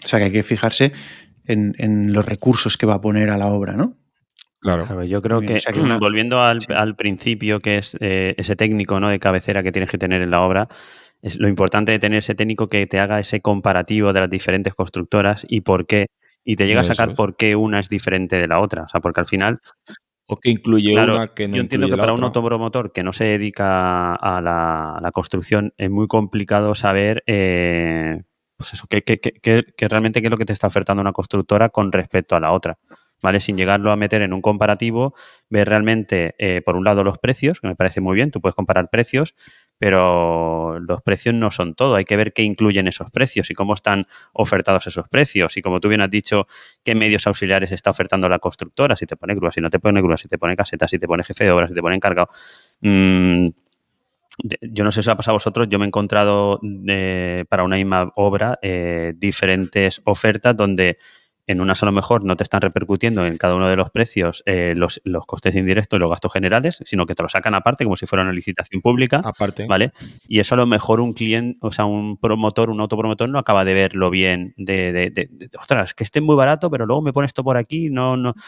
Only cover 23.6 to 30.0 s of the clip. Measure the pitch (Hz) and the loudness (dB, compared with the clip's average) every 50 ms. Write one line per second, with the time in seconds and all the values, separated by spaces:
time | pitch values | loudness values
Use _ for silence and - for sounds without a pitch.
23.6 | 101 95 95 92 92 92 90 90 87 87 90 - - 95 90 90 85 85 85 85 | 0 2 2 2 2 2 0 0 0 -2 -4 -2 -2 -2 -2 -2 -2 -2 0 0
24.6 | 82 82 80 80 80 78 78 82 87 85 - 92 87 - - 90 85 - 107 104 | 0 0 -2 -4 -4 -8 -8 -6 -6 -4 -4 -4 -4 -4 -6 -6 -2 0 0 0
25.6 | 104 107 _ - 101 95 98 104 107 101 - 110 104 95 - 104 98 - 104 104 | 0 -2 _ -6 -4 -2 0 0 0 2 2 0 0 0 -2 -4 -2 2 2 2
26.6 | 104 104 107 - - 101 95 98 101 104 113 - - - 107 101 95 92 90 87 | 2 0 -2 0 0 2 2 2 2 0 0 -2 -2 -2 0 2 2 2 2 2
27.6 | 87 87 85 85 85 82 80 82 80 80 80 - 90 _ _ _ _ _ _ - | 0 0 0 0 0 -2 -2 -2 -2 -4 -6 -6 -10 _ _ _ _ _ _ -16
28.6 | - - - - - - 107 104 - - 110 - - 120 - _ - 113 113 117 | -14 -12 -12 -14 -6 -2 -2 -2 0 0 -2 -2 -2 -8 -8 _ 2 2 4 4
29.6 | - _ _ - - 104 110 110 | 2 _ _ -4 -2 0 0 0